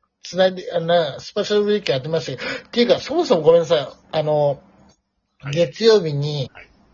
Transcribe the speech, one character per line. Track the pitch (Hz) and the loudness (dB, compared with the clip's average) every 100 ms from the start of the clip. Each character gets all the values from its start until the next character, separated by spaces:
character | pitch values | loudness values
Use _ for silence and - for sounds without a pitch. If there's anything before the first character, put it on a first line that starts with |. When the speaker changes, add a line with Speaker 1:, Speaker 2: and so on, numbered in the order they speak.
| _ _ | _ _
Speaker 1:
繋 | - 175 190 | -6 0 0
い | 180 | 0
で、 | - | -6
あ | 175 | -4
の、 | 165 175 151 - | 0 2 0 -6
ス | - | -8
ペ | 208 | -6
シ | 196 | 0
ャ | 208 | 0
ル | 208 | 2
ウ | |
ィ | 208 | 0
ー | 196 | -2
ク | |
や | 135 | -4
っ | |
て | 151 | -2
ま | 160 | -4
し | 151 131 | -4 -8
た | |
け | |
ど。 | - 269 - | -8 -10 -4
っ | |
て | 233 | 0
い | 233 | 2
う | |
か、 | 156 | 2
そ | - | 0
も | 320 285 | -2 0
そ | 185 | 2
も | |
ご | 151 | 4
め | 170 | 4
ん | |
な | 156 | 4
さ | 160 | 0
い。 | 135 - _ | -2 -12 _
あ | 160 | -4
の、 | 151 151 143 139 - _ _ _ _ _ _ _ | 0 2 0 -2 -8 _ _ _ _ _ _ _
Speaker 2:
は | 135 | -6
い。 | |
Speaker 1:
月 | 151 170 - | -2 -2 2
曜 | 220 214 | 4 4
日 | 160 | 2
に | 143 147 147 127 | -4 -4 -6 -8
Speaker 2:
は | - | -12
い。 | - _ _ | -20 _ _